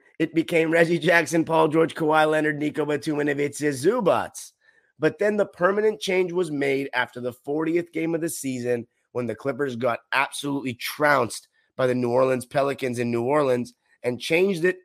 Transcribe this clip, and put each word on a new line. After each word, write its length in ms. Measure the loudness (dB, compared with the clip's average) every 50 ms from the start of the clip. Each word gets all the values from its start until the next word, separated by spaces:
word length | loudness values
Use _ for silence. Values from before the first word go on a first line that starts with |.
| _ _ _ -4
it 140 | -4 -2 0
became 380 | -2 0 2 2 2 2 4
Reggie 260 | 4 4 4 4 2 2
Jackson, 460 | 2 4 4 4 4 2 0 0 0
Paul 240 | 2 4 4 4 4
George, 280 | 4 2 2 2 0
Kawhi 340 | -2 0 2 4 4 4 4
Leonard, 300 | 4 2 2 0 -2 -2
Nico 260 | -2 -4 -2 -2 -2
Batum, 340 | -2 -2 -2 -2 -2 -2 0
and 100 | 0 0
Ivica 380 | 0 0 -2 -4 -4 -2 -2 -2 -2
Zubac. 800 | 0 2 2 2 4 4 4 2 2 0 -4 -8 -14 -18 -18 -20 _ _ _ _ _ _ _ _ -2
But 200 | 0 0 0 2
then 160 | 0 2 2
the 100 | 2 0
permanent 540 | -2 -2 -4 -2 -2 0 0 0 0 0 -2
change 320 | -4 -2 0 0 0 0
was 180 | -2 -2 -2 -2
made 400 | -2 -2 -2 0 0 -2 -4 -4 -4
after 260 | -4 -4 -4 -6 -8
the 140 | -8 -8 -8
fortieth 580 | -8 _ -6 -4 -4 -2 -2 -2 -2 -4 -4
game 240 | -6 -6 -4 -2 -2
of 60 | -2
the 80 | -4 -6
season 580 | -6 -6 -6 -6 -6 -4 -2 -2 -2 -2 -4 -8 _ _ _ _
when 160 | -8 -6 -6 -6
the 80 | -6
Clippers 400 | -6 -6 -6 -4 -4 -4 -4 -4
got 240 | -2 -2 -2 -2 -4 -4 _ 0
absolutely 600 | 0 0 0 -4 -8 -6 -6 -6 -4 -6 -6 -8
trounced 760 | -8 -10 -10 -4 0 2 4 4 4 2 0 -4 -8 -14 _ _ _ _ _ _
by 120 | -2 0 0
the 80 | 0
New 140 | 0 0 0
Orleans 360 | 2 2 2 2 2 0 -4
Pelicans 540 | -4 -2 0 0 0 -2 -2 -4 -4 -2 -2
in 120 | -2 -2
New 120 | 0 0 0
Orleans 500 | 0 2 2 2 2 2 0 -2 -4 -10 _ _ _ _ _ -4
and 140 | -4 -4 -4
changed 460 | -2 0 2 2 4 2 2 2 0
it 140 | 0 0 -2